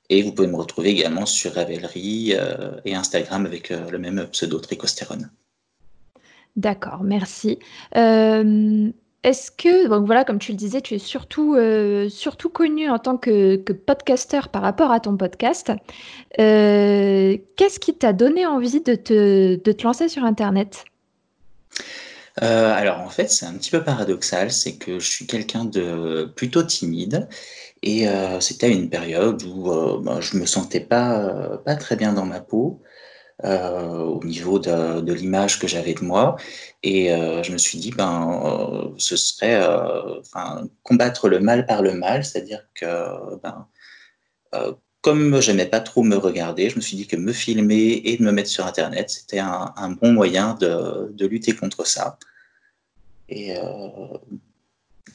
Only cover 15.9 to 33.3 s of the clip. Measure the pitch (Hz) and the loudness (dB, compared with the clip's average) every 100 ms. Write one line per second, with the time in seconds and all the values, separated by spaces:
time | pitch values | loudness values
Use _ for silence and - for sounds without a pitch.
15.9 | - - - - - 214 214 208 208 202 | -20 -20 -20 -6 4 6 8 8 6 6
16.9 | 202 196 196 190 202 - - 392 - - | 4 4 4 4 2 -4 2 2 2 -4
17.9 | 320 233 185 254 339 349 269 240 285 285 | 2 2 6 4 4 2 0 0 0 2
18.9 | 233 - 214 202 196 190 185 214 208 233 | 0 4 4 6 6 6 4 2 2 0
19.9 | 247 330 294 233 214 202 196 202 - - | 0 -2 0 0 0 2 0 0 -8 -20
20.9 | _ _ _ _ _ - - _ - - | _ _ _ _ _ -20 -20 _ -14 -14
21.9 | - - - - - 117 113 110 101 101 | -16 -18 -20 -14 -4 2 4 4 4 2
22.9 | 90 90 - 107 - 85 95 - 165 151 | -2 -4 -4 -2 -2 -4 -10 -4 -2 0
23.9 | 123 98 90 - 90 107 - - - - | -2 -2 -2 -2 -2 -2 -2 -4 -8 -10
24.9 | 90 - - - 110 107 117 113 98 87 | -6 -4 -6 -6 -6 -6 -6 -4 -2 -2
25.9 | 85 82 80 78 - 127 170 165 - 85 | -4 -4 -4 -6 -6 -2 0 0 -4 -4
26.9 | 82 92 160 240 - - - - _ 104 | -4 -4 -4 -6 -14 -20 -20 -20 _ -4
27.9 | 110 107 98 92 92 - - 120 95 85 | 0 0 0 -2 -2 -4 0 2 2 -2
28.9 | 82 82 82 110 95 90 92 90 80 71 | -6 -4 0 0 0 -8 -6 -2 0 0
29.9 | - - 76 - 98 85 95 90 117 - | -2 -4 -6 -4 -4 -2 -4 -2 -6 0
30.9 | 117 123 110 98 98 85 - 143 147 - | 0 2 0 -2 -4 -6 -6 -4 -4 -4
31.9 | 110 107 98 92 90 - 107 151 190 _ | -2 0 0 -4 -8 -4 -2 -2 -4 _
32.9 | - - - _ | -20 -20 -20 _